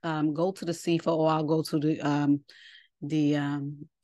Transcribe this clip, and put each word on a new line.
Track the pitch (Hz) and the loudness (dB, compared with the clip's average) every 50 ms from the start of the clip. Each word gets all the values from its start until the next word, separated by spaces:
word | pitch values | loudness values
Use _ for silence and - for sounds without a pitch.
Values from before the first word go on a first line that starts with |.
um, | - 165 156 156 151 156 147 | -6 -4 -2 0 0 0 0
go | 151 170 190 | 0 -2 -2
to | 190 - - | -2 -4 -6
the | 165 170 | -6 -6
Sefer, | - - 170 170 160 - 175 | -4 -2 0 0 0 2 0
or | 165 156 160 160 | 0 2 2 2
I'll | 156 156 156 | 2 2 2
go | 147 160 160 | 2 0 0
to | 156 - - 156 | 0 0 0 0
the, | 143 151 160 - | 2 0 0 0
um, | - 147 147 147 143 143 143 143 - - - - - - - - - _ _ _ | 0 0 2 2 4 4 2 2 0 -6 -20 -20 -20 -20 -20 -20 -20 _ _ _
the, | - 143 156 156 151 143 147 | -6 -2 0 2 2 2 2
um, | 147 143 143 143 143 139 143 147 147 - - _ _ | 0 0 -2 -4 -4 -4 -6 -8 -10 -14 -18 _ _